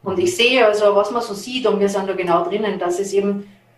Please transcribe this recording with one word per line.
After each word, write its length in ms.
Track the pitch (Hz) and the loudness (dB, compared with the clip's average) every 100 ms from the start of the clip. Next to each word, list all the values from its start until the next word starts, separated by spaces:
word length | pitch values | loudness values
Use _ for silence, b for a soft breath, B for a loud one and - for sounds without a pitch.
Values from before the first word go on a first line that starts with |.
Und 160 | 190 185 | -4 0
ich 180 | 175 175 | 0 2
sehe 300 | 240 262 220 | 2 4 4
also, 300 | 208 208 202 | 4 4 4
was 160 | 208 | 0
man 100 | 240 | -2
so 120 | 214 | -6
sieht, 340 | 196 247 254 214 | -8 -8 -2 -2
und 120 | 196 | 0
wir 100 | 196 | 0
sind 180 | 196 196 | 0 -4
da 60 | |
genau 320 | 180 175 175 175 | -4 0 0 0
drinnen, 340 | 202 214 180 | -4 -4 -4
dass 180 | 175 180 | -4 -4
es 120 | 196 | -2
eben 340 | 196 202 202 B B _ | 0 0 -4 B B _